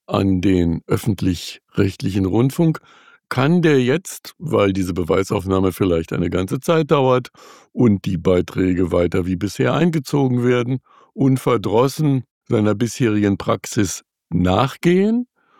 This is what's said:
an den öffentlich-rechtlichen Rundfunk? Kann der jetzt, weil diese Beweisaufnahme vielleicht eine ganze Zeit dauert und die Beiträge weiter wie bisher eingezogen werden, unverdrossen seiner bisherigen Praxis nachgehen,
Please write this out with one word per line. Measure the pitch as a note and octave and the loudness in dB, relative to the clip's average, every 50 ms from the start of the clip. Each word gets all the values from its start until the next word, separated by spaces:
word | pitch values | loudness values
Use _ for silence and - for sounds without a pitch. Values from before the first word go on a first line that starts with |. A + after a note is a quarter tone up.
| _ | _
an | - - G#2 G2 G2 F#2+ F#2 | -4 -2 0 2 2 0 2
den | F2 G#2 F#2 F2+ F2 E2+ E2+ - - - | 2 2 2 4 2 2 0 -4 -2 -4
öffentlich-rechtlichen | F#2+ F#2 - - G2+ - - F#2+ F2+ - - - - - _ _ - - G2 G2+ F#2+ - - - F#2 G#2 F#2+ | -4 -2 -2 -2 -4 -2 -2 -2 -2 -4 -6 -12 -16 -18 _ _ -4 -2 -2 -2 -2 -4 -8 -6 -2 -2 -2
Rundfunk? | F#2 F2+ A2 B2 C3+ C3 - E3+ D#3+ D#3 - - _ - - _ - - _ _ _ | 0 0 0 0 0 0 0 0 0 0 -2 -8 _ -20 -20 _ -20 -20 _ _ _
Kann | - B2+ B2+ D3 E3+ F3+ | -2 0 2 2 2 2
der | E3 E3 D3 C3+ B2+ | 4 4 4 4 4
jetzt, | A#2+ C3+ E3+ F#3 - - - - - - - | 2 0 -2 -4 -8 -14 -16 -18 -20 -18 -14
weil | - D3 A2 G#2+ G#2 G2 G2 | -6 -2 0 2 2 2 0
diese | G2 F#2+ F2+ F2+ | 0 -4 -4 -4
Beweisaufnahme | F2+ F2 E2 F#2+ F2+ F#2+ - G#2+ G#2 F2 F#2+ F#2+ F#2+ F#2+ F#2+ F2 | -4 -2 0 0 0 0 -2 -4 -4 -2 0 0 0 2 0 0
vielleicht | - G#2 F#2 F2 E2 E2 - - | 0 0 0 0 0 -2 -4 -4
eine | - F2 F2+ | -4 -2 -2
ganze | F2+ F2 F#2 F#2 C3 C#3 | -2 -2 -4 -4 -6 -6
Zeit | - - E3+ D#3+ D#3+ C#3 | -2 0 0 0 2 2
dauert | D#3+ C#3+ C3 C3 B2+ B2+ B2+ - - - - - - - - _ - | 2 2 4 2 2 2 0 -4 -12 -20 -20 -20 -20 -20 -20 _ -2
und | B3+ C3+ A#2 G2+ F#2+ - | 2 2 4 2 2 0
die | - G2 | -4 -6
Beiträge | E2 E2+ F#2+ F#2 F2+ F2+ - - - F#2 F#2 F#2 F2+ F#2 E2 | -2 0 2 2 2 0 -2 -2 -2 0 0 0 0 0 0
weiter | E2 F2 F2 F2 E2 F#2+ F2 | 0 0 0 0 0 -2 -2
wie | F2+ F#2 | -2 -2
bisher | F2 G2 G2 - - C3 B2+ B2+ | -4 -4 -6 -2 -2 -2 0 0
eingezogen | C#3+ D#3+ F3+ D#3 D#3+ C3 - - C#3+ C#3 C3 B2+ B2 A#2+ | 0 0 0 0 -2 -4 -2 -2 0 0 0 0 0 2
werden, | B2 B2 B2 A#2+ A#2+ C3+ C3 - _ _ _ - _ _ | 2 2 2 0 -2 -4 -6 -6 _ _ _ -20 _ _
unverdrossen | - C3+ C3+ C3+ B2+ - - B2 A2+ F#2 G#2+ F#2 A2 B2+ C#3 - - D#3 D3 C#3 C3 A#2 - _ _ _ - | 0 2 2 2 2 2 0 0 0 0 0 2 2 2 2 0 -2 0 0 0 0 -2 -6 _ _ _ -2
seiner | A#2+ A2+ G#2 G#2+ G#2 | 0 2 2 2 2
bisherigen | G2+ A#2+ A2+ - - A#2 A2+ G#2+ G#2+ G#2 G2+ G2 | 0 -2 -4 -2 -2 0 0 2 2 2 2 0
Praxis | F2+ - - A2+ G2+ - - - - G#2 F#2 - - - _ _ _ _ _ | 0 -2 -2 -4 -4 -4 -6 -2 -2 -2 -2 -4 -8 -14 _ _ _ _ _
nachgehen, | - - F2+ F2+ F#2 G#2 B2 C3+ - - - E3+ F3 F#3 G3 G#3+ A3+ A#3+ B3 - _ _ _ _ _ _ | -2 0 2 2 2 2 0 0 -4 -2 0 2 2 2 2 2 0 -2 -4 -6 _ _ _ _ _ _